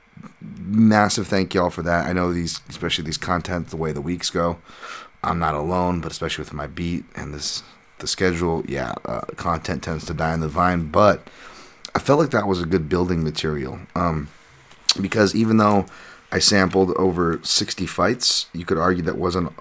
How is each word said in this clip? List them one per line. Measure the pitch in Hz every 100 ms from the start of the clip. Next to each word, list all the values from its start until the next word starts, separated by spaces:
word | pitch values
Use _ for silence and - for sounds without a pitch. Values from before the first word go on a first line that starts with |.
| _ - - - - -
massive | 87 107 110 107 104 - 95
thank | 98 90
y'all | 95 87
for | -
that. | 85 85 -
I |
know | 90 90
these, | 87 85 - -
especially | - 85 -
these | 80 78
content, | - 87 78 87 78
the | 80
way | 80
the | 73
weeks | 71 87 -
go, | 90 85 85 - - - - - -
I'm | - 85
not | 80
alone, | 73 78 90 90 87
but | 80
especially | - 80 -
with | 71
my | 73 71
beat | 73 85 87 - -
and | 71
this, | 73 - - - - _ -
the | 78
schedule, | - 92 85 87 82 -
yeah, | 67 62 - -
uh, | 58 - -
content | 85 82 - 76
tends | 85 80 -
to |
die | 80 80
in | 82
the | 78
vine, | 76 87 87 78
but | 92 104 85 - - - - - - -
I | -
felt | - 143
like | 151
that | 120 101
was | 92
a | 82
good | 90 76
building | 87 90 85
material, | 78 78 80 76 65 69 - 87
um, | 87 78 73 - - - - - - -
because | 98 110 101 101
even | 110 110
though | 104 101 92 - - - -
I | 92
sampled | - 101 92 92 92 -
over | 92 87 85 80
sixty | - - 104 - 85
fights, | - 90 127 - - -
you | 82 87
could | 82
argue | 87 90
that | 80 -
wasn't, | 90 90 80 -